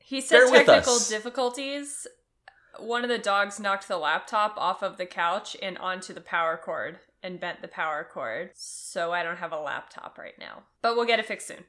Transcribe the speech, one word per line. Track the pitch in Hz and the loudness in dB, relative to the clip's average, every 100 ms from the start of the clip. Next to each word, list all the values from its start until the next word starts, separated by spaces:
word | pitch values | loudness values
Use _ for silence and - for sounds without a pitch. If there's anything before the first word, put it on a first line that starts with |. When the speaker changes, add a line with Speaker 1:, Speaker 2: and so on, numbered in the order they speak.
Speaker 1:
He | _ 269 | _ -8
said | 262 240 | 6 8
Speaker 2:
bear | 254 | 10
with | 254 285 | 10 10
Speaker 1:
technical | - - 240 | 8 8 2
Speaker 2:
us. | 208 | 2
Speaker 1:
difficulties. | 214 247 247 247 247 277 285 285 - - _ _ _ - _ _ - | -2 -6 -2 -2 -2 -6 -6 -8 -12 -14 _ _ _ -20 _ _ -16
One | 220 233 | -4 -2
of | 240 | 0
the | 233 | -2
dogs | 202 196 202 202 | 0 2 0 -2
knocked | 208 196 - | -2 -2 -2
the | 185 | -2
laptop | 151 165 - 220 208 - | 0 -2 0 0 0 0
off | 175 190 | -2 -2
of | 196 190 | -6 -6
the | 180 | -10
couch | - 170 190 214 - | -2 -2 -2 -6 -10
and | 196 180 | -10 -8
onto | 185 185 190 | -6 -8 -10
the | 190 | -16
power | 165 175 165 165 | -4 -2 0 -2
cord | 175 160 110 170 _ _ | -8 -8 -8 -10 _ _
and | 185 180 | -14 -10
bent | 180 - | -10 -10
the | 175 | -14
power | - 160 151 165 | -6 -4 -4 -8
cord. | - 127 113 190 | -10 -8 -8 -10
So | - - - - 190 170 | -14 -16 -16 -12 -6 -4
I | 175 | -2
don't | 170 175 | -4 -6
have | 170 | -8
a | 160 | -8
laptop | 147 131 - - - - | -6 -8 -10 -16 -18 -16
right | - - | -20 -16
now. | - - _ _ | -18 -18 _ _
But | 233 233 | -2 0
we'll | 233 | 2
get | 226 | 0
it | 220 | 0
fixed | 208 - | -8 -10
soon. | - | -16